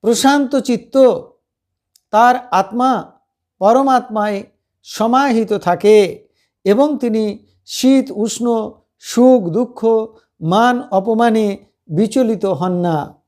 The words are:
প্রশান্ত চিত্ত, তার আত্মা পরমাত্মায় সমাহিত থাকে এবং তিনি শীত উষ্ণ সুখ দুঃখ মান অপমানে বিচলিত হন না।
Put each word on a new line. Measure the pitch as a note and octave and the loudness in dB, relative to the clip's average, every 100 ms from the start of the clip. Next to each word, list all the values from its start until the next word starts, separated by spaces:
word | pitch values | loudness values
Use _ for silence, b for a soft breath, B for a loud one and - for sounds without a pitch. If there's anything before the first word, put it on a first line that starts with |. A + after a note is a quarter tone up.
প্রশান্ত | A3+ A3+ C4+ C#4+ C4+ C#4 | -2 0 2 2 0 -2
চিত্ত, | - A#3+ - C4+ B3+ F#3 - _ _ _ _ _ _ _ _ | -2 -4 -2 2 4 2 -6 _ _ _ _ _ _ _ _
তার | G#3 A#3+ B3+ B3 | 2 4 2 -2
আত্মা | - - A#3 C4 A3+ - _ _ _ _ _ | -2 -2 -2 -2 -2 -6 _ _ _ _ _
পরমাত্মায় | F#3+ B3 C#4 B3+ B3 G#3+ G#3 G3+ - _ _ _ - | 2 2 2 0 -2 -6 -4 -6 -10 _ _ _ -20
সমাহিত | - A3 B3 C#4 A3+ G#3+ G#3 | -4 0 0 2 0 -2 -4
থাকে | F#3 F3 G3+ G#3+ F#3 - _ _ _ _ G3 | -2 0 4 4 4 -4 _ _ _ _ -2
এবং | G#3 D4 C#4+ | 2 2 0
তিনি | A#3+ A3 G#3+ G3+ _ _ _ | -2 -2 -4 -6 _ _ _
শীত | - C4 C4+ C4 G#3 | -2 2 2 0 -6
উষ্ণ | G#3 - A#3+ A#3 G#3+ - _ _ | -6 -4 -4 -4 -6 -14 _ _
সুখ | - - B3+ B3+ F3 | -8 2 4 4 2
দুঃখ | E3 A#3+ - A3+ A3+ A3 b b _ | -4 -4 -4 0 0 -2 b b _
মান | D#3+ F#3+ A#3+ B3 - | -2 2 2 0 -2
অপমানে | G3 G3 A3 A#3 A3 G#3+ G3 _ _ _ | -4 -2 0 0 0 -2 -6 _ _ _
বিচলিত | D#3+ A3 C4 A#3 A3 G3 D#3 | -2 -2 0 -2 -2 -4 -4
হন | F3+ F3+ | -4 -2
না। | F3 D#3+ C#3+ - | -2 -4 -6 -16